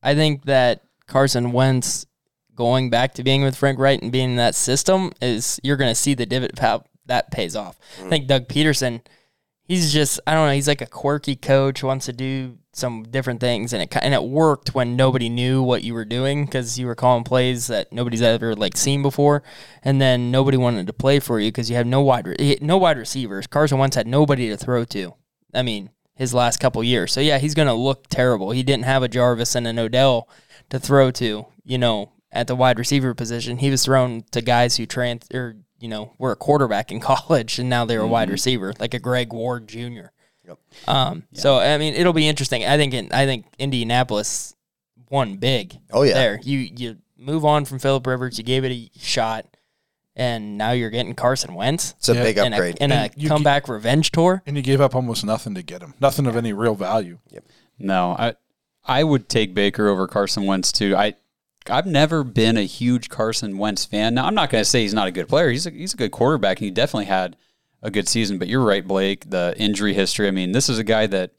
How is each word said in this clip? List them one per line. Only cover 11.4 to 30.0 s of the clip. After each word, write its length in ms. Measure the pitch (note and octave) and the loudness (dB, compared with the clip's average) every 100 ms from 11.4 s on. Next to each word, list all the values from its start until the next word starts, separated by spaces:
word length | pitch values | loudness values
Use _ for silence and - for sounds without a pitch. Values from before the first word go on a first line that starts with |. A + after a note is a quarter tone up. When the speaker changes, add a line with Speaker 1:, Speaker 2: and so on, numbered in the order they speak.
| - C3+ C3+ B2+ | 2 2 2 -2
Speaker 1:
wants 240 | C3+ C3+ C3 | -4 -4 -6
to 60 | |
do 460 | A#2+ C3 C3+ C3 A#2+ _ | -8 -6 -6 -8 -14 _
some 320 | - B2+ A2+ | -6 -6 -6
different 340 | A2 C3 C3 A#2 | -6 -6 -4 -2
things, 320 | B2 A#2 A2+ | -2 -2 -4
and 100 | A2+ | -4
it 80 | E2 | -4
ki-, 100 | - | -2
and 120 | - | 0
it 80 | C3+ | 0
worked 500 | F#2+ C#3+ D#3+ C#3 - | 0 2 2 2 -2
when 220 | C3+ A#2+ B2 | -2 0 2
nobody 320 | C3 B2+ A#2 | 2 2 -2
knew 340 | A#2+ B2+ C3 | -2 0 2
what 200 | B2+ A#2 | 2 0
you 100 | A2+ | -2
were 100 | A#2 | -8
doing 420 | G#2+ A#2 C3+ C#3+ C#3+ | -6 -2 -2 -2 -2
'cause 300 | C3+ A#2 A#2+ | -4 -4 -6
you 80 | B2 | -6
were 80 | A#2 | 0
calling 260 | B2+ A#2+ | 2 2
plays 440 | A#2 B2+ B2+ B2 A#2 | 2 2 2 -2 -4
that 240 | A2 - | -4 -4
nobody's 300 | A2+ A#2+ A2+ | -4 -4 2
ever, 320 | A#2 A2+ A2+ | 2 2 0
like, 220 | G#2+ G2+ - | -2 -2 0
seen 260 | - C#3 | 0 0
before, 400 | C3+ C3 C#3+ D3 - - - - | 0 2 4 2 -2 -20 -20 -6
and 180 | - C#3 | 0 4
then 300 | C3+ B2+ A#2+ | 4 2 2
nobody 240 | C3 C3+ C3 | 2 2 2
wanted 300 | B2 A2+ F#2 | 2 0 -4
to 40 | |
play 260 | - C3+ C#3+ | -2 2 2
for 180 | - A2+ | 2 0
you 100 | G#2+ | 0
'cause 180 | A2 A#2 | -4 -4
you 60 | A#2+ | -2
have 100 | A#2+ | 2
no 140 | C3 | 2
wide 260 | C#3 B2 F#2 | 4 2 -2
re-, 100 | - | -2
he, 200 | C#3+ C#3+ | 0 0
no 160 | D3 F#3 | 2 4
wide 220 | F3+ C#3+ | 4 2
receivers. 480 | G#2+ C3+ A#2 G2 - | -4 -6 -6 -6 -4
Carson 320 | D3 D3+ C3+ | 0 2 2
Wentz 160 | C3+ B2+ | 2 0
had 100 | A2+ | 0
nobody 400 | C3+ D3 C3+ A#2+ | 2 2 2 0
to 80 | G2+ | -4
throw 280 | B2 B2 | -2 -2
to, 300 | A#2 G#2 F2+ - _ _ _ | -2 -6 -10 -14 _ _ _
I 100 | - | -4
mean, 280 | B2+ G#2 F#2+ _ _ _ | -2 -4 -8 _ _ _
his 160 | B2+ | -2
last 240 | B2 A#2+ - | 2 2 2
couple 240 | C3 A#2 | 0 0
years. 280 | A#2 B2 B2 | 2 2 2
So, 80 | - | 2
yeah, 180 | D3 C#3 | 2 2
he's 160 | D3 | 2
gonna 200 | D3 D3 | 2 2
look 320 | A#2 C3 C3+ _ | 2 0 -2 _
terrible. 440 | - B2+ A2+ F#2+ | 0 2 2 0
He 100 | B2 | -2
didn't 220 | B2+ C3+ | 0 0
have 180 | C3 C3+ | 2 0
a 60 | B2+ | 0
Jarvis 480 | A#2+ B2 A#2 A#2 B2+ | 2 2 2 -2 -2
and 100 | A#2 | -2
an 120 | A#2 | -2
Odell 480 | A2+ B2 | 0 4